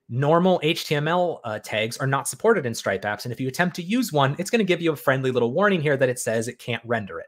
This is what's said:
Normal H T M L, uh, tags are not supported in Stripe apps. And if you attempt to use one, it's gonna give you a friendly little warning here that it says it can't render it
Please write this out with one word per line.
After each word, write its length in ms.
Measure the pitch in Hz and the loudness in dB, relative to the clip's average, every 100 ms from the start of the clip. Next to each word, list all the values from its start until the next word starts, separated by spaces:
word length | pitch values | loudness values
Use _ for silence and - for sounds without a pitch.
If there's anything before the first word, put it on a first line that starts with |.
| - | -8
Normal 500 | 120 143 170 185 180 | -2 4 6 6 4
H 240 | 151 165 - | 2 -2 -2
T 80 | |
M 120 | 147 151 | -2 0
L, 360 | 175 175 143 | 0 0 -2
uh, 140 | 117 107 | -6 -8
tags 400 | - 110 113 - | -4 -2 -2 -2
are 80 | 135 | 0
not 220 | 139 120 | 0 -2
supported 360 | - - 185 | 0 2 2
in 100 | 131 | 0
Stripe 280 | 113 - 98 | -4 -2 -2
apps. 220 | 104 104 127 | -2 -6 -6
And 60 | |
if 60 | 117 | -6
you 100 | 131 | -4
attempt 280 | 127 180 - | -2 -2 -2
to 60 | |
use 280 | 175 233 254 | -4 -2 0
one, 260 | 147 135 143 | 2 2 2
it's 100 | 190 | -2
gonna 160 | 240 | 0
give 160 | 196 170 | 2 2
you 120 | 165 | 0
a 40 | 147 | 0
friendly 340 | - 135 131 | 0 0 0
little 220 | 123 117 | 2 0
warning 300 | 139 208 190 | 2 2 2
here 160 | 151 139 | 2 2
that 100 | 131 | 2
it 100 | 123 | 0
says 300 | - 113 117 | -2 -2 -2
it 100 | - | -8
can't 240 | - 113 113 | -6 -6 -2
render 340 | 117 98 | -4 -4
it 60 | 82 | -10